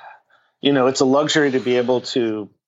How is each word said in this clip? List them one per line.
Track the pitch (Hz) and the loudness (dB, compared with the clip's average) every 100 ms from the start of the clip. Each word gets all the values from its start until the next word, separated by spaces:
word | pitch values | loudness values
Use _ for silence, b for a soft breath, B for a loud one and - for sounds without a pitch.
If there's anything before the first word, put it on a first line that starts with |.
| B B B B B B | B B B B B B
you | 139 | 0
know, | 139 127 | 2 0
it's | 131 | 2
a | 135 | 2
luxury | 135 151 156 143 | 2 2 0 0
to | 127 | 0
be | 123 123 | 0 0
able | 120 123 | 0 -2
to | 120 135 117 107 104 _ | -2 -2 -2 -4 -10 _